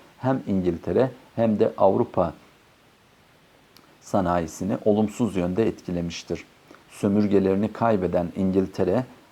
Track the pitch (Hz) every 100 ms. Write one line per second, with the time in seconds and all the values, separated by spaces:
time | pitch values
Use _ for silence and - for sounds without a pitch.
0 | - - 127 131 - 95 90 85 - 92
1 | 131 - - - 117 107 110 - 101 107
2 | 117 - 85 - - _ _ _ _ _
3 | _ _ _ _ _ _ _ - - _
4 | - 107 87 87 80 - 95 117 107 104
5 | 107 - 117 92 87 92 110 - - 87
6 | 85 82 - 85 - _ - - - -
7 | 104 101 104 98 95 95 110 - 117 104
8 | 90 90 87 - 95 95 92 - 90 107
9 | 135 - -